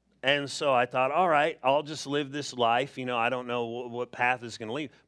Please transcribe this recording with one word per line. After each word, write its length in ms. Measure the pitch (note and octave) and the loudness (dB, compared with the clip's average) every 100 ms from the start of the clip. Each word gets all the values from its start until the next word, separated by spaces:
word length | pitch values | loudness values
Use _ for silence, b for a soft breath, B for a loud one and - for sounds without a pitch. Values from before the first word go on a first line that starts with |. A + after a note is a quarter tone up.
| _ - | _ -4
And 260 | C3 C#3+ C#3 | 0 0 -2
so 240 | - D3 | -2 2
I 140 | B2+ B2 | 2 2
thought, 240 | B2+ C3 | 2 2
"All 180 | D3+ F3+ | 2 4
right, 300 | D3 D#3 - | 4 4 0
I'll 200 | C3 C#3+ | 2 2
just 240 | D3 D#3 C3+ | 0 -8 -2
live 240 | C#3+ C#3 | -2 -2
this 240 | C#3 C3+ | -6 -6
life. 420 | B2 A#2 A#2+ C#3 - | 0 4 4 0 -6
You 80 | |
know, 140 | B2+ A#2+ | -4 0
I 100 | A#2+ | 0
don't 180 | B2+ B2 | -2 -4
know 200 | B2 A#2 | -4 -2
wh-, 240 | A#2+ B2 | -6 -8
what 220 | A#2+ B2 | -6 -6
path 320 | - B2 B2+ | 0 0 0
is 120 | A#2 G#2+ | -4 -10
gonna 160 | A2 | -8
lead, 180 | C3+ C#3+ b | -6 -8 b